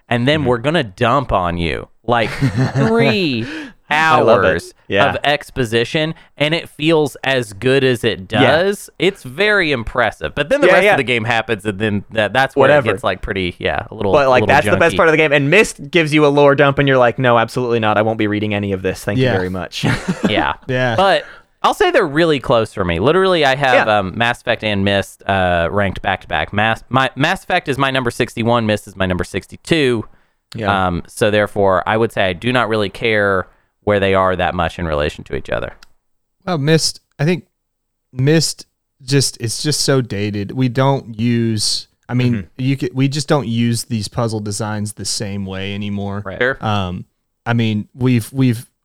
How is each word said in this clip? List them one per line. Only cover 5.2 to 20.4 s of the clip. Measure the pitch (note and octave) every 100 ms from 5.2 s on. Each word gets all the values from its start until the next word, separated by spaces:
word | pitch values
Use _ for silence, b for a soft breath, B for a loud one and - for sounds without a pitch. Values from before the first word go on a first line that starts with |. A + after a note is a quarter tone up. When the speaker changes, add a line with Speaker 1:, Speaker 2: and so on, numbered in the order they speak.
Speaker 1:
exposition, | C#3 D3 - - A#2 A#2 A#2 D#3+ D#3 D#3+ b -
and | D3+
it | E3 -
feels | - D#3 D#3+ D3 -
as | C3 C3 A2+
good | G2 B2+ C3+ C3
as | A#2+
it | A#2 F#2 F#2
Speaker 2:
Yeah. | G#2+
Speaker 1:
does. | - D3+ G3 G3+ - -
It's | F3 G3
very | C3 C#3 G#3 G3+ D#3+
impressive. | B2+ A2+ C3 A2 - D#2 -
But | D3
then | C4
the | F3+
Speaker 2:
Yeah, |
Speaker 1:
rest | F3+ G#3
Speaker 2:
yeah. |
Speaker 1:
of | E3
the | A#2+
game | A#2+
happens, | A2 A2+ A2+ G#2+ G#2+
and | F#2+
then | A2 G2+ -
that, | A2 G2+
that's | B2+ C3+ C#3+
where |
Speaker 2:
Whatever. | C3+ D3 A2
Speaker 1:
it |
gets, | G2 G#2
like, | F#2
pretty, | - G2 F2 -
yeah, | F2+ D2+ -
a | A2
little, | G2+
Speaker 2:
But, | D3 C3+
like, | B2+
Speaker 1:
a | G#2+
little | C#3
Speaker 2:
that's | G3+
the | F#3
best | E3 -
Speaker 1:
junky. |
Speaker 2:
part | E3
of |
the | D#3
game. | D#3
And | C#3+ C#3
Myst | G3 - - C#3+
gives | E3+ D#3
you | D3+ D3
a |
lore | C#3+ C#3+ C#3
dump, | C#3+ C#3
and | C#3
you're | C3
like, | A#2+ A#2
"No, | B2+ A#2+
absolutely | A2+ - B2 A#2
not. | G#2+ G#2
I |
won't | A2 A2+
be | G#2+
reading | G#2 G#2+
any | G2+ G2+
of | F#2+
this. | F#2+ F2+ -
Thank | B2
Speaker 3:
Yeah. | B2+
Speaker 2:
you | F#2+
very | F#2
much." | F#2 E2 - -
<laughs> | A#2+ - - G3+
Speaker 1:
Yeah. | G2